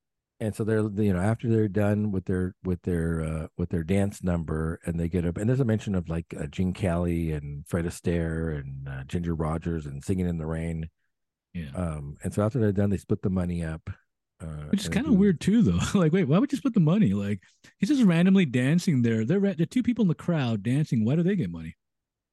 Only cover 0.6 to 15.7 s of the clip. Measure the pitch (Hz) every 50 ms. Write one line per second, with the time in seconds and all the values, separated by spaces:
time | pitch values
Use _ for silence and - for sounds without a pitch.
0.6 | 107 107 110 107 107 110 98 104 107 101 90 87 95 110 113 - - 113 113 110
1.6 | 107 98 90 107 101 104 104 104 107 107 95 92 - - 92 90 90 92 - _
2.6 | - 92 90 - - 92 87 82 82 82 82 80 80 80 80 78 78 - - -
3.6 | 87 - - 82 80 82 98 98 98 101 - - - 90 87 87 78 78 78 78
4.6 | 80 80 82 - - 87 82 85 85 82 92 90 85 87 85 104 104 123 127 131
5.6 | 135 110 110 107 - 110 95 90 82 80 80 82 - - - - 76 73 - -
6.6 | 92 92 90 - 101 87 82 87 87 87 85 85 82 80 76 73 73 71 71 71
7.6 | - - - 87 85 87 - - - 90 85 85 82 80 80 80 82 80 76 71
8.6 | 69 67 67 67 67 67 67 67 67 - - 87 85 85 82 78 80 76 82 80
9.6 | - 85 82 80 73 73 67 69 - - 98 92 90 87 85 80 78 80 80 82
10.6 | 82 85 82 80 80 80 - _ _ _ _ _ _ _ _ _ _ _ - 87
11.6 | 78 69 - 92 90 82 76 76 71 73 76 - - 92 - 104 104 110 - 113
12.6 | 110 104 92 104 101 101 95 - - - 107 - - 98 92 92 87 87 87 85
13.6 | 82 80 80 80 - - - - _ _ _ _ _ _ _ - 85 80 - 147
14.6 | 147 - 202 196 - 165 180 226 294 311 214 180 208 202 160 - - 185 214 240
15.6 | 175 98